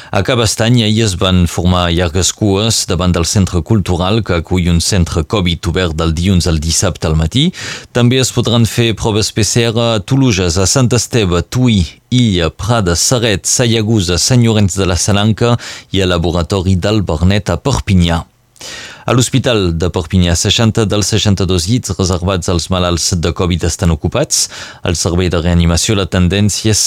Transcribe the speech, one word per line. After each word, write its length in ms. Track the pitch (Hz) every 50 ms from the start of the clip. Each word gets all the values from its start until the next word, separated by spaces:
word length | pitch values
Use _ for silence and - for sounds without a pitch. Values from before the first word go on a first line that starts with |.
| - - -
A 80 | 101
Cabestany 640 | 90 - 131 117 113 98 - - 110 117 123 120 107
ahir 220 | 104 107 110 113
es 100 | 104 92
van 300 | - 95 92 92 90 87 82
formar 380 | - - 85 90 90 90 87 87
llargues 400 | 85 87 90 78 80 92 85 - -
cues 480 | - 113 101 95 98 110 113 107 - -
davant 280 | - 90 82 92 90 82
del 120 | 87 82 -
centre 300 | - 107 92 - - 87 80
cultural 540 | - 113 104 82 - 90 80 90 95 110 113 98
que 100 | - 90
acull 320 | 85 80 - 92 92 85 87
un 120 | 85 85 -
centre 400 | - 107 92 85 - - - -
covid 460 | - 113 104 87 90 85 - - 92
obert 240 | 78 92 92 82 76
del 160 | 80 82 82 80
dilluns 320 | 80 87 101 95 87 - 90
al 100 | 82 78
dissabte 460 | 76 82 80 - 107 90 80 - -
al 80 | 82 78
matí. 300 | 78 80 80 - 131 156 180 - - - - - - - - -
També 260 | 123 120 120 131 131
es 120 | 127 - -
podran 340 | 123 107 - 117 117 117 -
fer 220 | - 123 117 113 101
proves 340 | - - 117 101 110 104 - -
P 120 | 113 104
C 220 | - - 120 117 117
R 160 | 104 120 117
a 140 | 117 113 104
Toluges, 560 | - - - 135 131 127 98 92 90 87 78
a 80 | 98 95
Sant 240 | - - 135 127 107 127
Esteve, 440 | 117 - - - 117 101 87 87 87 - -
Tui, 360 | - 127 127 120 110 95 82 - - - _ -
Illa, 400 | 120 127 120 110 92 87 82 80
Prada, 480 | - - - 104 123 117 95 87 85
Ceret, 480 | - - - 131 117 117 113 98 80 -
Sallagosa, 720 | - - - 127 117 110 113 107 107 117 107 85 87 87
Sant 240 | 82 - - 127 120
Llorenç 360 | 117 113 107 107 104 90 -
de 120 | 95 95 87
la 80 | 90
Salanca 580 | - - 110 98 101 104 110 98 - 120 120 120 - - - - - - _ -
i 80 | 95
el 80 | 95 90
Laboratori 680 | 87 85 85 85 80 87 82 - 101 95 87 95 98
del 300 | 87 82 101 110 107 87
Bernet 480 | 90 82 76 85 92 101 104 - - 85
a 80 | 80
Perpinyà. 640 | - 139 123 - - - 98 90 85 85 82 80 - - _ _ _ _ _ - - - - - - - - -
A 140 | - - 117
l'Hospital 640 | 127 123 - - 131 - 135 117 104 95 87 82 80
de 60 | 90 87
Perpinyà, 460 | - 92 82 - 101 92 87 87 85
seixanta 460 | - - 101 - - 113 107 - 120 107
dels 220 | 95 107 104 98 -
seixanta-dos 560 | 110 95 - 107 95 - 95 85 92 87 82
llits 300 | 95 120 - - - 95
reservats 540 | - 98 87 95 80 87 95 95 90 - - 90
als 140 | 85 - -
malalts 460 | 95 90 90 87 87 82 - - 98
de 140 | 85 80 90 -
covid 300 | - 92 87 90 80 -
estan 240 | 85 - - 95 85 80
ocupats. 480 | - - 82 - 120 160 - - - - - - - - - - - -
Al 80 | 98 85
servei 380 | - - 92 85 87 92 85 92
de 80 | 85
reanimació, 540 | 80 87 85 87 85 85 85 82 - - 110
la 80 | 98 92
tendència 680 | - - 92 90 85 92 101 104 101 - - - 110 101
és 80 | - -